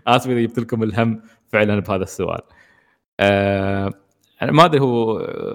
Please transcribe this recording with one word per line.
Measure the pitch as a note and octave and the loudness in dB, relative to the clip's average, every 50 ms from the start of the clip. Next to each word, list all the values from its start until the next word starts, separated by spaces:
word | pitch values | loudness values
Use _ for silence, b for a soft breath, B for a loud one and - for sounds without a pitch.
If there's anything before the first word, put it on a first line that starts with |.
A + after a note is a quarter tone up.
| B | B
"آسف | A#2 A#2+ B2+ B2 B2+ | 2 2 2 2 0
إذا | B2 A#2+ | -2 0
جبت | A#2 A2+ - B2 | -2 -2 -2 -6
لكم | A2+ - A#2+ A2+ A2 | -6 -4 -4 -4 -2
الهم | G#2+ F#2+ A#2 A#2 A#2 A2 - b b b b b | -2 0 0 0 -2 -2 -6 b b b b b
فعلًا | - - G#2+ G#2+ G#2 G#2 G2+ | -2 0 0 2 2 0 -2
بهذا | E2+ G#2 G2 F#2+ F#2 | -2 -2 -4 -4 -4
السؤال". | - - - F2+ E2 E2 - - _ b b b b b b b b b b b _ - - | -6 -6 -6 -6 -4 -6 -8 -10 _ b b b b b b b b b b b _ -2 2
آه، | G2+ G2+ G2+ G2 G2 G2 G2 G2 G2 G2 G2 G2 G2 G2 - _ _ _ _ _ _ _ _ - | 4 4 4 4 2 0 0 0 -2 -2 -2 -2 -4 -6 -6 _ _ _ _ _ _ _ _ -6
أنا | - C#3 | -4 2
ما | C#3+ D3+ E3+ | 6 6 6
أدري، | F3 D#3 C3+ | 6 4 2
هو، | C#3 B2+ A#2+ A#2 A2+ A2 G#2+ F#2 - - - - - - - | 2 2 0 0 0 0 -2 -4 -6 -8 -8 -8 -10 -10 -10